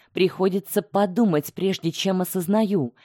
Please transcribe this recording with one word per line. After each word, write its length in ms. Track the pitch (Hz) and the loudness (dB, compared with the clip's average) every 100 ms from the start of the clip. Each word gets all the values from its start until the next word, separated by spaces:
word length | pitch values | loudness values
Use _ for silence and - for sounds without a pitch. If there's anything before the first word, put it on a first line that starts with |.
| _ | _
Приходится 680 | - 185 - 190 190 - 208 | 0 0 2 0 0 -2 -4
подумать, 720 | 190 196 202 185 226 151 - | -2 0 0 2 2 2 -2
прежде 380 | - 190 185 165 | -4 -2 -2 -4
чем 300 | - 190 185 | -2 -2 -2
осознаю. 720 | 180 190 170 214 220 196 123 - | -2 -4 0 0 2 0 -2 -6